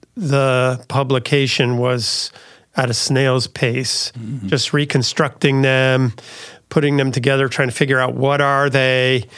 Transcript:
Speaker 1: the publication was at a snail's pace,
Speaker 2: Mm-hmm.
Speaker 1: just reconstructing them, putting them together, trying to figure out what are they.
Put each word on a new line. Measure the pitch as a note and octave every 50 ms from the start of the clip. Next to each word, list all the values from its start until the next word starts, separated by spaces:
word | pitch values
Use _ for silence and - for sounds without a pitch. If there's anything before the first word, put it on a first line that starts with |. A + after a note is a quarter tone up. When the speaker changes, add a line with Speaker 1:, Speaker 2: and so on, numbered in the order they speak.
| - _ -
Speaker 1:
the | B3 F#3 C#3 C#3 C#3 C3+ C3+ B2+ B2+ B2+ B2+ B2+ A#2+ - -
publication | - C3+ C#3 B2+ C3+ B2+ A#2+ - D3 C#3 C3+ A#2+ - - B2+ A#2+ B2
was | A#2+ B2 B2+ B2+ A#2+ G#2+ - - - - - - - - - - - _ _ -
at | - C3 A#2+
a | A2+
snail's | - - - C#3 C3 C3+ C3 B2+ B2+ A#2
pace, | - - - C3+ A#2 B2 C3 B2+ - - - - - - A#2
Speaker 2:
Mm-hmm. | A2+ A2 C#3 B2+ G2 F#2+
Speaker 1:
just | D3+ B2 - - -
reconstructing | C#3+ D3 D3 - C3+ A#2+ - - - D#3 C3+ - - - C#3+ C3+ C3+
them, | C3+ C3 C3 C3 C3 C3 C3 C3 C3 A#2+ A#2 - - - - - - - - - _
putting | - - D#3+ C#3+ D3 C#3+
them | C#3 C3+ C3+ A#2
together, | B2+ A#2+ C#3 C3+ C3+ C3+
trying | B2 - - C#3 A#2+
to | -
figure | - D3+ C3+ C3+ C3
out | B2+ B2+ B2
what | B2+ C3 C#3 C#3+ C#3+
are | C#3+ C#3 C#3 C#3 C#3+ C#3+
they. | B2 C3+ C3 C3 B2+ B2+ B2+ B2+ C3 B2 A#2+ - -